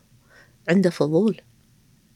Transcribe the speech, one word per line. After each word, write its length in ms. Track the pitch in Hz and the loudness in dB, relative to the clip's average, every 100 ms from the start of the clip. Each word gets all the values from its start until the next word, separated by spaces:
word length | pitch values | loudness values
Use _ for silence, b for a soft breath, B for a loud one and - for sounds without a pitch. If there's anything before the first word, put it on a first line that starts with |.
| _ _ b b b b - | _ _ b b b b -2
عنده 200 | 185 180 | 0 2
فضول. 520 | - 147 160 220 185 - _ _ _ _ _ _ | 0 -2 0 -2 -4 -12 _ _ _ _ _ _